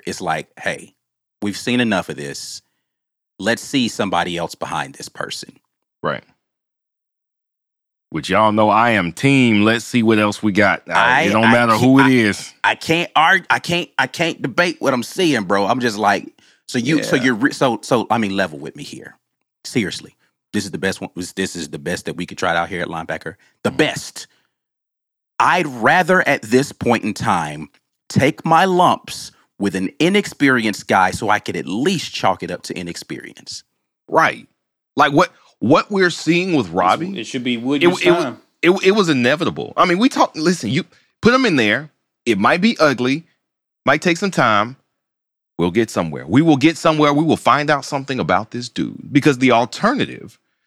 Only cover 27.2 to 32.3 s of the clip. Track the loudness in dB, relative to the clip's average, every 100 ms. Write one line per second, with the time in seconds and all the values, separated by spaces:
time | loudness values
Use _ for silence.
27.2 | -2 -2 -2 -10 -16 _ _ _ -4 0
28.2 | 0 0 2 2 4 4 2 2 -4 -16
29.2 | -16 -20 _ -6 -4 -2 -6 0 0 2
30.2 | -2 0 2 2 0 -4 0 2 2 0
31.2 | -2 -2 -2 -8 -6 -4 -4 -6 -6 -4
32.2 | -2